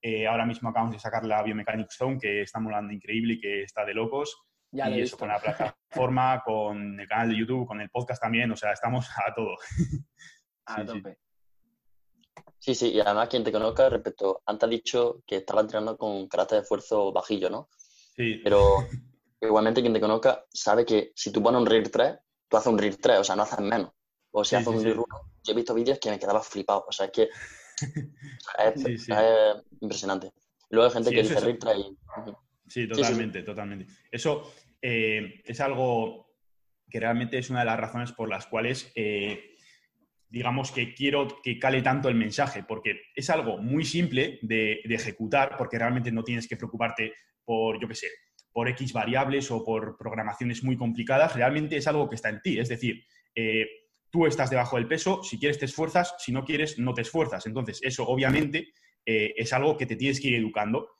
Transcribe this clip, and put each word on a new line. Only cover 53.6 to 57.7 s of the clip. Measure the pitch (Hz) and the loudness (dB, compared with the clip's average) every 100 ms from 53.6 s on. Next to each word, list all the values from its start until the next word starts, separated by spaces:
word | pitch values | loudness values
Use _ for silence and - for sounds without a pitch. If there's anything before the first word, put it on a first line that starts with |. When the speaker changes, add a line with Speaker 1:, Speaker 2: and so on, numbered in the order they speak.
| 107 - _ _ _ | 0 -6 _ _ _
Speaker 1:
tú | 170 165 | 2 2
estás | 151 131 | 4 2
debajo | 131 123 127 | 2 2 0
del | 117 | 0
peso, | 156 185 190 | 0 0 -2
si | - 117 | -4 -2
quieres | 143 143 | -2 0
te | 135 | -4
esfuerzas, | 143 160 175 175 - | -4 0 2 2 -4
si | - | -4
no | 127 | -4
quieres | 131 147 151 151 | -2 -2 -2 -2
no | 127 | -2
te | 120 | -2
esfuerzas. | 113 165 - 92 | -2 0 0 -2
Entonces, | 110 110 113 | -6 -6 -6